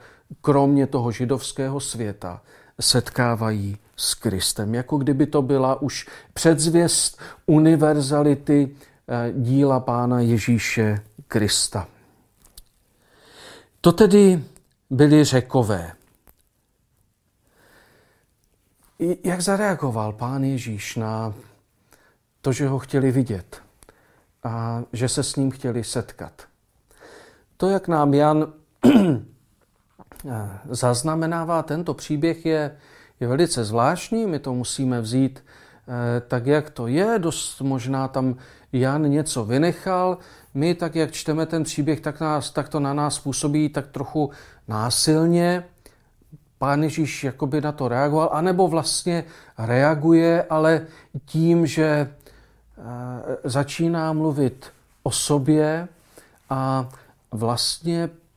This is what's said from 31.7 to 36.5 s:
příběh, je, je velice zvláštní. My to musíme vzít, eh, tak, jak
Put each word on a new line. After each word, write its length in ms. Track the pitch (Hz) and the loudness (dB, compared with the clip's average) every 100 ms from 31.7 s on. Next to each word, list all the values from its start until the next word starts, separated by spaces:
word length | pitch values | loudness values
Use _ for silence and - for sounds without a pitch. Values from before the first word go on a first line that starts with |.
| 151 175 | -6 -6
příběh, 520 | 151 - 151 165 165 165 | -8 -6 -2 -2 -2 -2
je, 300 | 156 147 147 - - - - | 0 -2 -8 -20 -20 -20 -6
je 80 | 120 | -2
velice 360 | 139 170 - | 0 0 0
zvláštní. 640 | 104 113 127 175 - 226 214 | -2 2 2 2 -2 -2 -2
My 120 | 151 | -4
to 160 | 135 | -4
musíme 460 | 123 120 - 131 120 | -6 -6 -4 -2 -2
vzít, 440 | 110 131 135 135 | 0 0 0 -2
eh, 760 | _ - - _ - 123 120 120 | _ -20 -20 _ -10 -4 -2 -2
tak, 260 | - 127 | -2 -2
jak 240 | 123 | 2